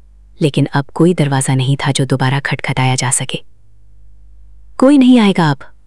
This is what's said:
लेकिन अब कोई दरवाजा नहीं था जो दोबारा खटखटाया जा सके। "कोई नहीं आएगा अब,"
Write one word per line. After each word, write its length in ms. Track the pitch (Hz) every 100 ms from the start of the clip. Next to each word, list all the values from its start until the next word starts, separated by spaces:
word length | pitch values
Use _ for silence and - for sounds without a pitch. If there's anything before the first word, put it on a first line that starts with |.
| - - - -
लेकिन 240 | 160 151 139
अब 200 | 147 143
कोई 280 | - 165
दरवाजा 420 | 175 143 135 131 131
नहीं 220 | 127 139
था 140 | 143
जो 140 | 131 135
दोबारा 340 | 131 131 139
खटखटाया 560 | - 135 - 131 131 127
जा 160 | 131
सके। 320 | - 131 - - - - - - - - - - - - - - -
"कोई 200 | 254 294
नहीं 220 | 254 247
आएगा 320 | 202 190 160
अब," 80 | 135 - -